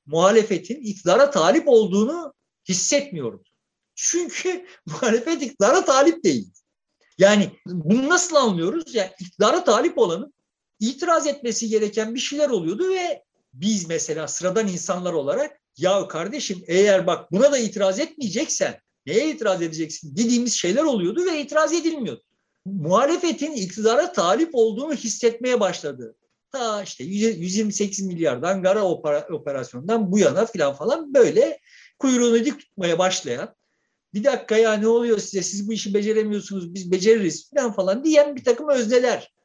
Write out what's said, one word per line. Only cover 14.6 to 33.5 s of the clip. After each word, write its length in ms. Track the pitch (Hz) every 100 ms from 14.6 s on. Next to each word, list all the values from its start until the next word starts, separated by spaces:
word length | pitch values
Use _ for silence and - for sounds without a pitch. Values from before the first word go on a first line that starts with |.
| 208
insanlar 440 | 175 - 180 180
olarak 480 | 160 135 202 294 - _ -
"Ya 320 | 180 196 170
kardeşim 560 | 160 185 233 - 180 -
eğer 400 | 180 208 190 180
bak 260 | 160 -
buna 200 | 190 277
da 60 | 269
itiraz 400 | 220 208 190 190
etmeyeceksen 840 | 311 - 233 196 320 - 147 - _ _ 135
neye 240 | 196 311
itiraz 320 | - 214 185
edeceksin?" 540 | 165 160 156 - 151 143
dediğimiz 360 | 233 240 240
şeyler 300 | - 175 233
oluyordu 420 | 320 233 175 226
ve 160 | 359 311
itiraz 320 | - 302 302
edilmiyordu. 500 | 330 320 311 196 113 _ _ _ _
Muhalefetin 880 | 185 196 151 202 285 359 339 - 302
iktidara 600 | 277 185 220 220 247 349
talip 380 | 285 175 233 330
olduğunu 420 | 254 226 208 302
hissetmeye 640 | 262 220 - 233 226 247 247
başladı. 560 | 190 165 151 127 113 - _ _ _
Ta 280 | 269 233 208
işte 220 | 190 -
yüz, 340 | 139 202 226 175
yüz 160 | 175 196
yirmi 160 | 214
sekiz 340 | 196 208 196 190
milyardan 560 | 170 156 123 165 196
Gara 200 | 180 214
opera-, 500 | 190 156 151 147 -
operasyondan 800 | 156 147 139 123 123 165 226 196
bu 60 | 202
yana 280 | 165 151 226
filan 280 | 190 143
falan 400 | 139 185 320 294
böyle 460 | 269 180 180 311 - _ - - -
kuyruğunu 460 | 269 247 240 233
dik 160 | 254 -
tutmaya 380 | _ - 175 170
başlayan, 560 | 185 185 131 120 214